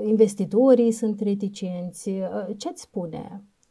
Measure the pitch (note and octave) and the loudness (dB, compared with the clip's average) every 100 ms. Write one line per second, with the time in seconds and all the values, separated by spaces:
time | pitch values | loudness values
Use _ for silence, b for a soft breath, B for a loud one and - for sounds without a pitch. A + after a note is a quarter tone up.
0 | G#3+ A3 G#3 G#3 F#3 G3+ C4+ A#3+ A#3 A3+ | 0 4 4 2 0 4 6 6 4 2
1 | A3 G#3 G3+ G3+ G3+ - F#3 F3 F3 - | -2 -2 -2 -2 -4 -8 -10 -8 -10 -10
2 | G3+ F#3+ F#3 G#3 F#3+ G#3 E4 F#4 - G3 | -8 -6 -6 -6 -8 -8 -10 -10 -10 -8
3 | E3+ D#3+ - G3+ - _ _ | -8 -8 -12 -14 -18 _ _